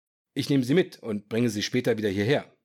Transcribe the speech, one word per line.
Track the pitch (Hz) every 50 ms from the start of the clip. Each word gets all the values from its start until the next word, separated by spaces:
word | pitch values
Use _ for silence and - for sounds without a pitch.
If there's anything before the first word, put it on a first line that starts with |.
| _ _ _ _ _ _ -
Ich | - 127 -
nehme | 143 139 123
Sie | 117 143
mit | 185 175 - - -
und | - 113 104 104 - -
bringe | 117 113 123 120
Sie | 101 104 98
später | - - 123 120 131 117 107
wieder | 104 104
hierher. | 95 101 101 113 147 123 95 - _ _ _